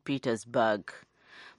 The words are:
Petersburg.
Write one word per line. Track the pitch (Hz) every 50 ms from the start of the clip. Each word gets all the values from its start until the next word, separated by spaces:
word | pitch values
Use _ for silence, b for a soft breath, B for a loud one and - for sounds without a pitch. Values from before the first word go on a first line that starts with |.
| -
Petersburg. | - 139 131 - 131 117 110 - 120 120 131 113 110 107 104 - - - - - _ B B B B B B B B B